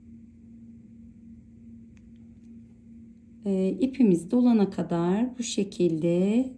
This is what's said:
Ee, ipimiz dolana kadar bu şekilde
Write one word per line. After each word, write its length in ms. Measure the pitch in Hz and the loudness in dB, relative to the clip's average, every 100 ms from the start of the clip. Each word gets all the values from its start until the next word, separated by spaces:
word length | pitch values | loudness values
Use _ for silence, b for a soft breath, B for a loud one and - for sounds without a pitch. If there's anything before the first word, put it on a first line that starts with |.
| - - - - - - - - - - - - - - - - - - - - - - - - - 117 - - - - - - - - | -20 -20 -20 -20 -20 -20 -20 -20 -20 -20 -20 -20 -20 -20 -20 -20 -20 -20 -20 -20 -20 -20 -20 -20 -20 -20 -20 -20 -20 -20 -20 -20 -20 -10
Ee, 320 | 202 190 190 - | -4 -2 -2 -2
ipimiz 500 | 262 - 220 170 - | -2 2 4 4 2
dolana 400 | 247 247 226 190 | 2 4 4 2
kadar 680 | - 165 170 170 202 247 - | -2 -4 -2 0 0 -2 -6
bu 40 | |
şekilde 1040 | 233 - 202 - 175 160 170 175 190 226 262 | -6 -4 -4 0 0 0 0 2 2 0 -2